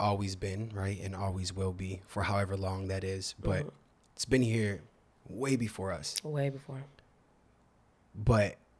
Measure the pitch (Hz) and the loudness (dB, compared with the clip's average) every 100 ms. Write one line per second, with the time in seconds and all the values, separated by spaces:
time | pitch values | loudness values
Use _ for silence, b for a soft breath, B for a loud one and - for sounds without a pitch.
0 | 104 101 101 95 101 95 113 104 98 98 | 2 2 0 -2 -4 -4 -6 -2 -2 -2
1 | 92 92 98 95 90 90 95 90 95 92 | -4 -2 -2 0 -2 -2 -2 -2 -4 -6
2 | - 101 98 101 95 98 95 95 95 95 | -6 -2 0 2 0 0 -2 -2 -2 -2
3 | 95 95 95 - 101 92 147 - _ _ | -2 -4 -6 -4 0 0 -2 -10 _ _
4 | _ - - 131 117 113 104 98 - _ | _ -6 2 4 6 4 2 -2 -8 _
5 | _ _ - 95 135 131 110 - 95 82 | _ _ -12 -4 0 2 0 -2 -4 -4
6 | - - 151 147 139 135 - 135 139 - | -4 -6 -4 -2 -2 -2 -10 -12 -12 -18
7 | - _ _ _ _ _ _ _ _ _ | -20 _ _ _ _ _ _ _ _ _
8 | _ 101 107 110 101 - _ | _ 0 6 6 6 0 _